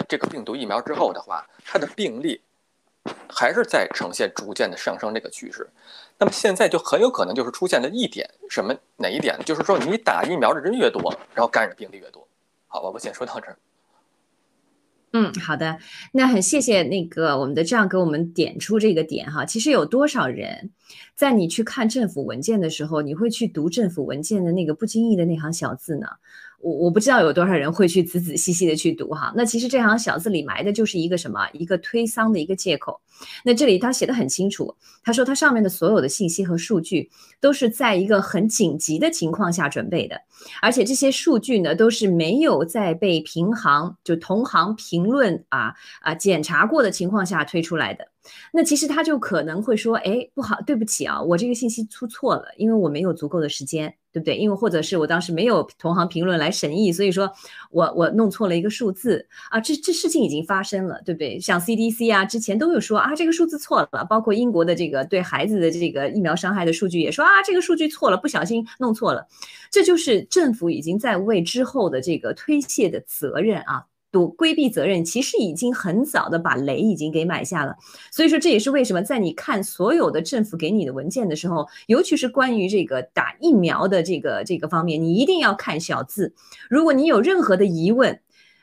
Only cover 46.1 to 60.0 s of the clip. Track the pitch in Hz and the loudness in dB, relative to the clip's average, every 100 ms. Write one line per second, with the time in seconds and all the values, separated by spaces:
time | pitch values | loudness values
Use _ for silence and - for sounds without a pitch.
46.1 | 165 196 160 156 156 214 320 214 - 180 | -2 0 0 0 2 2 4 2 0 -2
47.1 | 208 180 170 147 170 165 165 107 101 - | -2 0 -2 -2 -4 -2 -2 -2 -6 -14
48.1 | _ - - - 330 320 294 302 294 320 | _ -20 -20 -2 0 2 0 0 0 0
49.1 | 277 - 170 151 170 226 214 226 220 185 | 0 0 -2 -2 -4 0 0 2 0 0
50.1 | 233 - - 214 - - 247 220 - 139 | -2 -4 -8 -4 -4 -2 -2 -2 -4 -4
51.1 | - 165 175 240 240 240 226 220 - 240 | -2 0 0 0 -2 -2 -4 -8 -10 -12
52.1 | - 247 156 - - 220 220 165 147 185 | -4 -2 -2 -4 -2 2 2 2 0 -2
53.1 | 160 147 170 147 - 135 156 151 - _ | -2 -4 -2 -4 -6 -6 -6 -6 -10 _
54.1 | 165 156 127 208 196 226 170 - 180 156 | -6 -4 0 0 0 0 0 0 0 0
55.1 | 165 175 160 233 190 - _ 165 170 170 | 0 0 0 2 2 0 _ 0 0 0
56.1 | 165 185 170 151 208 147 170 202 170 202 | 0 0 0 0 -2 -2 2 2 2 0
57.1 | 180 190 - - - - 165 165 170 165 | 0 -2 -6 -20 -20 -4 0 2 2 2
58.1 | 214 220 - 202 170 202 - 220 185 247 | 4 2 2 0 0 -2 -2 -4 -2 -2
59.1 | 170 - - - 220 226 302 - 339 | -2 -4 -20 -4 -4 -2 -2 -2 -2